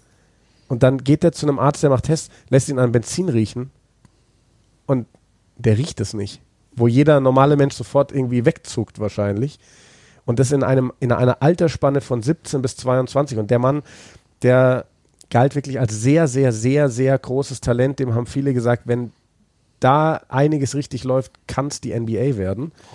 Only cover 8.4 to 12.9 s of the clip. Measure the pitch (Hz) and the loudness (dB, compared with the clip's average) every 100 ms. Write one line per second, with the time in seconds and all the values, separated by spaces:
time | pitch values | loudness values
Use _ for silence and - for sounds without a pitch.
8.4 | 120 - - - 107 - 104 - 101 101 | 0 -2 -6 -8 -8 -6 -6 -4 -2 -2
9.4 | 139 - _ _ _ _ _ _ - 123 | -4 -8 _ _ _ _ _ _ -4 0
10.4 | 127 139 131 131 127 - 127 120 127 123 | 0 0 2 0 0 -2 -2 0 2 2
11.4 | 143 175 170 - 139 139 - 120 113 165 | 2 2 0 0 -2 0 -2 -4 -2 -4
12.4 | - 147 127 - 127 | -4 -4 -4 -6 -2